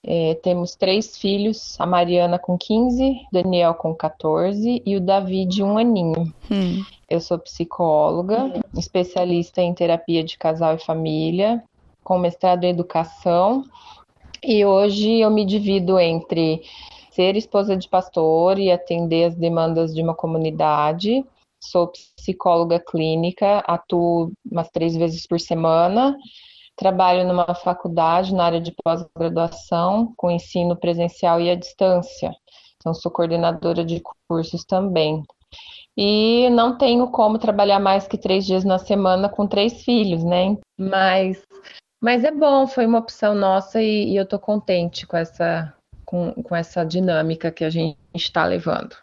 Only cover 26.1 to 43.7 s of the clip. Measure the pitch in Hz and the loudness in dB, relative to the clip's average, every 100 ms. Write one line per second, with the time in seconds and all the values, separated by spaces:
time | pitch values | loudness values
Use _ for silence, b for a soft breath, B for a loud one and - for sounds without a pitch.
26.1 | 277 B B B B B - 190 185 185 | -2 B B B B B -2 0 2 2
27.1 | 180 180 180 175 175 - 180 180 170 160 | 4 2 0 0 -2 -4 -4 -4 0 2
28.1 | 170 190 190 170 165 170 - 165 170 170 | 2 0 0 2 0 -4 -4 -2 -2 -6
29.1 | - 165 170 165 - - 170 175 208 233 | -6 -4 -2 -2 -6 -4 0 0 0 -2
30.1 | - 175 170 - 185 175 175 175 170 170 | -2 -2 -2 -4 -2 -2 -2 -2 -2 -4
31.1 | - 180 170 175 175 - - 190 180 175 | -2 0 2 2 -2 -6 -2 2 2 -2
32.1 | - 151 - _ b b b 165 160 170 | -10 -10 -10 _ b b b -6 -4 -6
33.1 | - 170 170 170 170 170 170 165 165 - | -2 -2 0 0 0 -2 -2 -2 -6 -8
34.1 | - _ 165 165 170 - 185 196 175 156 | -20 _ -4 -4 -8 -2 -2 0 0 0
35.1 | 156 147 _ _ B B B B - 202 | -2 -8 _ _ B B B B -2 2
36.1 | 214 220 233 247 240 233 247 269 240 247 | 4 4 4 4 4 2 2 2 4 2
37.1 | 247 214 220 220 202 202 196 196 196 196 | 2 2 2 0 2 2 4 4 0 0
38.1 | 202 190 190 196 185 190 185 - 202 190 | -6 0 -2 0 0 2 0 0 0 2
39.1 | 185 202 202 202 202 214 226 - 240 202 | 2 0 -2 -2 0 0 -2 0 0 2
40.1 | 165 170 180 190 208 _ - 190 190 190 | 0 0 0 0 -2 _ -8 -2 2 2
41.1 | 190 190 190 _ - B B _ _ 226 | 2 0 -4 _ -20 B B _ _ 0
42.1 | 247 277 302 302 269 262 254 226 233 226 | 2 0 2 4 4 2 2 2 2 -2
43.1 | - 214 208 196 190 190 | -2 0 2 2 0 0